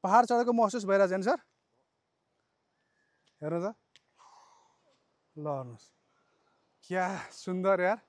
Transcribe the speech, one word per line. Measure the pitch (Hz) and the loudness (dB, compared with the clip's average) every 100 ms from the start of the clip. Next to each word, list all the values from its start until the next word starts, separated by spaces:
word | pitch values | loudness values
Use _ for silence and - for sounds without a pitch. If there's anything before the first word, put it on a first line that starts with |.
पाहाड | 185 214 240 | 6 4 6
चढेको | 233 240 | 2 2
महसुस | 233 220 240 196 | 2 2 0 0
भइरहेछ | 196 190 190 | 2 4 2
नि, | 196 | -2
सर? | 320 _ _ _ _ _ _ _ _ _ _ _ _ _ _ _ _ _ _ _ _ | -2 _ _ _ _ _ _ _ _ _ _ _ _ _ _ _ _ _ _ _ _
हेर्नु | 151 170 185 | -6 -6 -6
त। | 226 _ _ _ _ - - _ _ _ _ _ _ _ _ _ | -10 _ _ _ _ -20 -20 _ _ _ _ _ _ _ _ _
ल | 151 151 | -12 -8
हेर्नुहोस्। | 139 123 117 - _ _ _ _ _ _ _ _ _ - | -8 -10 -18 -20 _ _ _ _ _ _ _ _ _ -6
क्या | 180 185 190 - | -4 -4 -6 -12
सुन्दर | - - 185 190 190 | -14 -8 -2 0 2
यार। | 180 220 | 2 -2